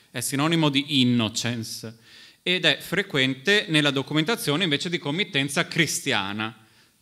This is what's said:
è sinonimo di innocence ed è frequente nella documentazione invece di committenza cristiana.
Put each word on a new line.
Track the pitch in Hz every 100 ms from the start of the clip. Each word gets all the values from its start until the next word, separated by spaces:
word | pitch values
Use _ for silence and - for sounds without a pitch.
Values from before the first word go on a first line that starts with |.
| _
è | 127
sinonimo | - 139 156 165 151
di | 139 139 143
innocence | 123 123 107 113 117 120 110 - 113 113 - - - _
ed | - 180 165
è | 135
frequente | - 175 196 143 131 131 160 208 -
nella | 151 147
documentazione | 139 131 151 160 226 - 147
invece | 190 143 185
di | 170
committenza | 147 160 208 139 139 175 165
cristiana. | 170 160 - 143 110 95 104 110 - _ _ _ _